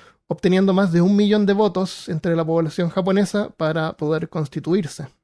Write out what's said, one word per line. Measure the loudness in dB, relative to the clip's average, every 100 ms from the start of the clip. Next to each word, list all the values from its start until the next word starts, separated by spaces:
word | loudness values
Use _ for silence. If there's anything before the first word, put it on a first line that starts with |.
| -20 _ -10
obteniendo | -4 0 2 4
más | 2 2
de | 4
un | 4 4
millón | 4 4 2
de |
votos | 2 2 0 -4 -6 -8
entre | -6 -2 -2
la | 0
población | 0 0 -2 -2
japonesa | -2 0 0 0 -2 -6
para | -4 -4 -2 -4
poder | -4 -4 -4 -4
constituirse. | -6 -6 -6 -2 -2 -2 -8 -16 _